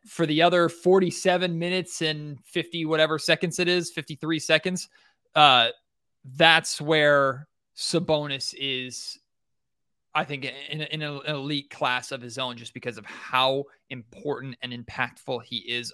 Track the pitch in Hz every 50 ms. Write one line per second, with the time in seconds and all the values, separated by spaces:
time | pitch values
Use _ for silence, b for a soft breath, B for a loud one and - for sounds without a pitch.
0 | _ - - - 165 151 151 156 165 175 180 175 170 160 170 - - 180 185 196
1 | 185 170 - - - 185 180 180 185 175 170 165 170 175 185 185 170 - - -
2 | 165 156 151 151 151 147 143 - - - - 175 160 - - 170 160 156 160 156
3 | 156 151 156 151 - - 160 - - 170 156 - 180 175 180 180 170 - - 165
4 | 147 - 151 - - 156 165 156 - - 160 156 - 185 185 175 - b b b
5 | b b b b b _ - 156 151 139 131 123 117 120 - - _ _ _ _
6 | _ _ _ _ - 135 131 147 165 165 160 160 160 - - - 147 151 160 156
7 | 151 147 147 143 139 135 123 135 151 - _ _ _ _ _ - - - - 165
8 | 175 160 156 151 147 143 139 131 - - - - 139 139 131 127 127 127 120 -
9 | - - - - _ _ _ _ _ _ _ _ _ _ _ _ _ _ _ _
10 | _ _ - 151 160 135 147 135 135 127 123 139 143 147 147 156 151 - 151 156
11 | 151 147 143 139 - 151 151 139 135 143 151 143 139 - - - 147 127 123 123
12 | 120 - 135 127 123 120 113 131 131 123 120 117 120 - - 127 - 123 110 110
13 | 104 - - - - - 127 127 131 135 135 139 143 b b b b _ 135 123
14 | 110 _ - - - 143 143 120 131 135 120 - - 123 123 120 113 - - -
15 | 127 - - - - - 131 117 117 - 123 110 - - 120 120 120 -